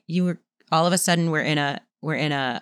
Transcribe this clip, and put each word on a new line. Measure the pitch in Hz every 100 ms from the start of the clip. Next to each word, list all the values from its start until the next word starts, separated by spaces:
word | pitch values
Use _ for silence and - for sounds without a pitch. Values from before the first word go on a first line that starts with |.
| -
You | 170 180
were, | 170 _ _ -
all | 160 170
of |
a | 180
sudden | - 170 165
we're | 156
in | 131 151
a, | 143 143 _ _
we're | 151 143
in | 151
a, | 143 131 120